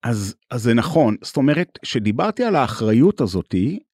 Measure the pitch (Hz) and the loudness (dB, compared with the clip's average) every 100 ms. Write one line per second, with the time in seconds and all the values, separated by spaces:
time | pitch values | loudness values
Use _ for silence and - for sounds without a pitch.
0 | 120 113 98 - _ 123 113 117 113 165 | -2 -4 -4 -10 _ -4 2 2 2 2
1 | 131 107 - - 135 151 175 - - 127 | 2 0 -6 0 0 0 -4 -8 -6 -4
2 | 107 110 190 214 240 180 123 113 110 110 | -2 -2 -2 -2 -2 0 0 -2 2 4
3 | 165 202 120 92 82 92 107 196 _ | 4 2 -2 -2 -4 -2 -2 -4 _